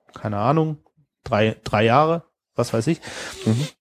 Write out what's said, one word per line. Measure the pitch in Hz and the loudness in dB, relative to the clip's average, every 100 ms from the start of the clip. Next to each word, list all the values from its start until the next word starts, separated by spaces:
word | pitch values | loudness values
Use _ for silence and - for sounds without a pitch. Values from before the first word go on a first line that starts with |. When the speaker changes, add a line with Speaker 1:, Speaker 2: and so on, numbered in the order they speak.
| _ | _
Speaker 1:
keine | - 110 101 | -12 -6 0
Ahnung, | 113 160 156 147 _ _ _ _ | 2 4 2 -4 _ _ _ _
drei, | - 107 110 - | -2 2 2 0
drei | - 107 113 | -2 0 2
Jahre, | 131 156 165 - _ _ - | 4 2 0 -6 _ _ -4
was | 123 | -2
weiß | 113 120 | -2 -2
ich. | 165 - - - - - | -2 -6 -14 -12 -6 -2
Speaker 2:
Mhm. | 113 151 - | 0 -2 -10